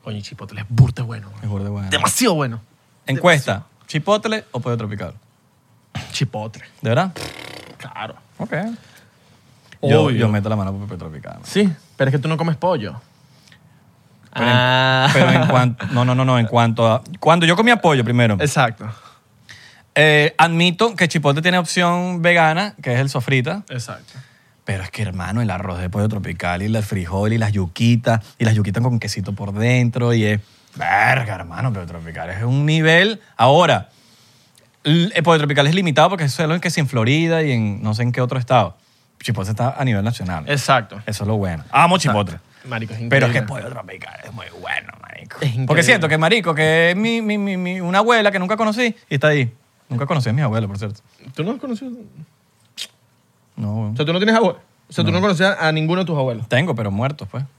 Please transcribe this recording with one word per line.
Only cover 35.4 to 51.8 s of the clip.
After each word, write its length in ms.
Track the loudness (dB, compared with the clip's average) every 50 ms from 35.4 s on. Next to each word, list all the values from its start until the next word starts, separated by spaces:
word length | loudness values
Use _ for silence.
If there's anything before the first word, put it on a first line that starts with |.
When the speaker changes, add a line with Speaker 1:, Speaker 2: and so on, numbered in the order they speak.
| 4 0 2 2 2
Speaker 2:
es 80 | 2 2
limitado 340 | 2 0 2 4 4 4 4
porque 120 | 2 0 -2
eso 60 | -4 -2
es 20 | -2 -2
solo 80 | -2 -2
en 60 | -2
que 100 | -2 -2
si 80 | -2 -2
en 80 | -2
Florida 560 | -2 0 0 2 2 2 2 2 2 0 0
y 80 | 0 0
en 320 | 0 0 0 -2 -4 -4
no 100 | -4 -4 -2
sé 100 | 0 -2
en 80 | -2
qué 80 | 0 -2
otro 180 | -2 -2 -2 -6
estado. 380 | -2 2 2 2 2 0 -4 _ _ _ _ _ _ _ _ _
Chipotle 300 | -6 -6 -4 -4 -4 -6
está 240 | -4 -2 -2 -4 -2 -2
a 60 | -2
nivel 180 | 0 0 0 0
nacional. 400 | -2 -4 -4 -6 -6 -6 -8 -4 -4
Speaker 1:
Exacto. 520 | -4 -2 0 2 0 0 0 -4 -16 -12 -8
Speaker 2:
Eso 160 | -8 -6 -4 -2
es 40 | -2
lo 80 | -2
bueno. 280 | -2 -2 -4 -4 -8 -10 -2
Amo 240 | 0 0 2 2 0
Speaker 1:
Exacto. 220 | 0 0 0 0 0 -2
Speaker 2:
Chipotle. 160 | -4 -8 -14 _ _ _ _ -14 -10
Speaker 1:
Marico, 240 | -8 -8 -8 -10 -10
es 60 | -10 -4 0
Speaker 2:
Pero 180 | 2 2 2
es 60 | 2
que 60 | 0 -2
Speaker 1:
increíble. 240 | -4 -4 -8 -10
Speaker 2:
Pollo 120 | -12 -12 -14
Tropical 460 | -14 -14 -16 -18 -18 -18 -20 -20 -20 -20
es 80 | -18
muy 140 | -16 -16 -16 -18 -18 -14
bueno, 320 | -8 -6 -6 -6 -8 -10 -20 -20
marico. 360 | -20 -20 -20 -20 -20 -20 -8
Speaker 1:
Es 60 | -4 -4 -2
increíble. 180 | -2 -2 0
Speaker 2:
Porque 160 | 2 2 2 4
siento 240 | 4 2 2 2 0
que, 100 | 2 2
marico, 360 | 2 2 2 2 0 -2 0
que 360 | 0 2 2 4 4 2 2
es 60 | 2
mi, 240 | 0 -2 -2 -2 -2
mi, 140 | -2 -4 -4 -2
mi, 180 | -2 -4 -4
mi, 240 | -4 -4 -4 -6 -4
una 180 | -4 0 0 2
abuela 320 | 2 4 2 4 2 2
que 60 | 0 0
nunca 160 | -2 -2 -2
conocí 400 | 0 0 -2 0 0 -2 -2 -2 -6 _ _
y 40 | -4
está 140 | 0 2 2
ahí. 240 | 2 2 0 -2 -4 _ _ _ _ _ _ _
Nunca 180 | -6 -6 -4
conocí 220 | -2 -2 -2 0 0
a 40 |
mi 100 | 0 0
abuela, 240 | 0 0 0 -2 -4
por 120 | -4 -6 -8
cierto. 220 | -8 -10 -10 -12 _ _ _ _ -20 -16 -8
Speaker 1:
¿Tú 80 | -6 -6
no 80 | -4
has 80 | -6 -6
conocido? 320 | -6 -8 -8 -8